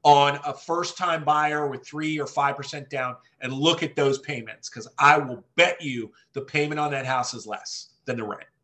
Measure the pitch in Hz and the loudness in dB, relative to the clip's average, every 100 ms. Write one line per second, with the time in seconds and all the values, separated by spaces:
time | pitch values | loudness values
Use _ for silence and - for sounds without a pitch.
0 | 147 143 143 139 147 - - 170 170 - | 8 8 6 2 -6 -10 -4 -4 -4 -4
1 | 180 165 147 151 151 151 147 123 - 151 | -2 0 2 2 2 0 -4 -6 -10 -6
2 | 156 151 139 147 139 143 135 147 139 139 | -4 -4 -4 2 2 2 -10 -12 -8 -4
3 | 127 127 _ _ 127 135 156 170 160 - | -4 -6 _ _ -8 2 4 4 -2 2
4 | 139 135 - 131 110 - - 117 104 - | 2 2 -4 -10 -10 -16 -16 -16 -14 4
5 | 143 151 135 117 _ - 175 - 156 120 | 6 6 2 -10 _ 2 2 2 -6 -6
6 | 107 _ _ 139 - 151 151 151 147 135 | -8 _ _ -14 -6 -2 -2 -2 -4 -4
7 | 127 131 120 117 104 101 - - - _ | -2 -2 -4 -8 -12 -12 -12 -14 -16 _
8 | - 117 107 98 - _ | -8 -6 -6 -10 -16 _